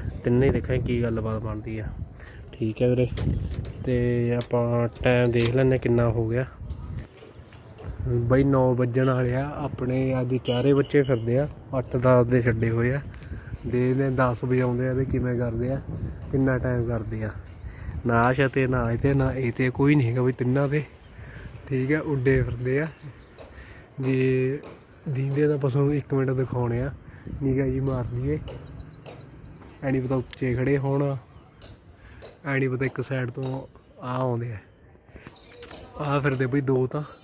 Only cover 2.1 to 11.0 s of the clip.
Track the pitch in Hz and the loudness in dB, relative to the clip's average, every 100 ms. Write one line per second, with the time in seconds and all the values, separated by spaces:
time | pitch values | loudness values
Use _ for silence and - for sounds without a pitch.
2.1 | - - - - - 110 107 123 123 123 | -14 -18 -18 -16 -6 -4 2 2 4 2
3.1 | - - - - - - - - 123 120 | 0 -2 -2 -2 -6 -6 -6 -2 0 2
4.1 | 120 120 120 117 120 120 120 117 - 127 | 2 0 0 0 0 2 2 0 0 4
5.1 | 123 120 120 117 127 131 127 123 120 120 | 4 4 4 4 4 4 4 4 4 4
6.1 | 113 113 120 131 - - - - - - | 2 0 -2 -4 -8 -12 -10 -10 -10 -12
7.1 | - - - - - - - - - 127 | -16 -20 -20 -20 -20 -20 -14 -12 -6 -2
8.1 | 120 117 131 139 135 127 123 123 123 131 | 0 4 4 6 4 4 4 2 2 2
9.1 | 127 123 127 143 151 139 - 127 131 131 | 2 2 0 -4 -6 -6 -6 -2 0 0
10.1 | 131 123 127 - 123 135 139 135 147 | 0 0 -2 0 2 4 4 4 2